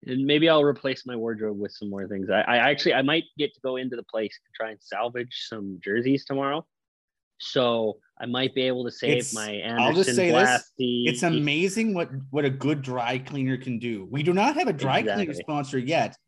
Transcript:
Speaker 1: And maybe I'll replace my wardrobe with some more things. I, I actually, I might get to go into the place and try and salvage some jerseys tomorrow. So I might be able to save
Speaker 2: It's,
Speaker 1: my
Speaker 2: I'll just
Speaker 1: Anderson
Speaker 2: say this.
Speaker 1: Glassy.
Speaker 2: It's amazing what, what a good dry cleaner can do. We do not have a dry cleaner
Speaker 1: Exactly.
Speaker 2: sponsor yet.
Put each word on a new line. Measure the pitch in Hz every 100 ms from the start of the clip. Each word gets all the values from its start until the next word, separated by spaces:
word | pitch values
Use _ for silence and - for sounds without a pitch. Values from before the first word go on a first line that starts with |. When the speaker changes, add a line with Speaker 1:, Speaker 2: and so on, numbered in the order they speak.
| -
Speaker 1:
And | 127 135
maybe | 151 165
I'll | 156
replace | 143 139 139 131 127
my | 123
wardrobe | 113 110 107 101
with | 101
some | - 104
more | 98 95
things. | 101 95
I, | 98
I | - 120 123
actually, | 143 175
I | 127
might | 135 160 160 -
get | 143
to | _
go | 131 127
into | 127 120
the |
place | 104 110 107 - _
and |
try | - 110
and | 104
salvage | - 101 117 123 123 - -
some | 113 98 92
jerseys | 101 107 123 139 -
tomorrow. | 135 139 147 - _ _ _ _ _ _ _
So | - - 123 117 110 101 _ _
I | 120
might | 123 131
be | 131
able | 127 127 120
to |
save | - 123 147
Speaker 2:
It's, | 123
Speaker 1:
my | 117 107 104
Speaker 2:
I'll | 101 117 127
just | 160 196
Speaker 1:
Anderson | 120
Speaker 2:
say | 180
this. |
Speaker 1:
Glassy. | 123 127 123 - _ 127 123 120
Speaker 2:
It's | 123
amazing | 175 156 147 147 190 196 226
what, | 190 170 135 135
what | 139 143
a |
good | 135 131 151
dry | 131 127 120 131
cleaner | 131 143 131 131
can | 131 117
do. | 120 107 92
We | 131
do | 151
not | 180 226 302
have | 349
a |
dry | 156 135 160
cleaner | 214 208
Speaker 1:
Exactly. | 180 139
Speaker 2:
sponsor | - 147 135 135
yet. | 127 160 120 -